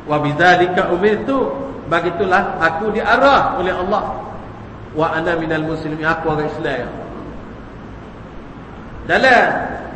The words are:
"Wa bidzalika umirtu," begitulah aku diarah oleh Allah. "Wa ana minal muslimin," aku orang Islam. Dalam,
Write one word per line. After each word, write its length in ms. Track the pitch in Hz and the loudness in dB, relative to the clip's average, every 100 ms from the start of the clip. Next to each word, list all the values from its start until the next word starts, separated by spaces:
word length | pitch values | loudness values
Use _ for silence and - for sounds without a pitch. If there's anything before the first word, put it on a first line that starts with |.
| - | -2
"Wa 160 | 147 | 0
bidzalika 640 | 143 143 180 180 180 190 180 | 0 4 6 6 4 2 2
umirtu," 640 | 175 208 208 - 269 - - - - - | 2 2 2 0 0 0 -2 -8 -10 -2
begitulah 640 | 170 180 175 190 185 - - | 0 0 0 2 4 2 0
aku 240 | 165 160 220 214 | 0 2 -2 0
diarah 640 | 202 247 277 262 - 180 | 2 4 6 6 4 0
oleh 160 | 180 170 | -2 -2
Allah. 480 | 185 202 - - - - - - - - - 151 | 0 0 -2 -6 -10 -12 -12 -14 -14 -14 -8 -2
"Wa 240 | 160 160 | 0 0
ana 160 | 175 165 | 0 0
minal 320 | 160 156 156 | 0 -2 -2
muslimin," 400 | 156 151 156 156 | -4 -4 -2 0
aku 240 | 165 160 | 0 0
orang 160 | 151 147 | 0 -2
Islam. 400 | - 151 127 117 - - - - - - - - - - - - - - - - - - - - - | -2 -4 -2 -4 -8 -12 -12 -12 -12 -14 -16 -16 -16 -16 -16 -16 -16 -16 -14 -14 -16 -16 -16 -14 -12
Dalam, 440 | - 190 262 240 185 - - - - | 0 4 6 6 6 0 -4 -6 -10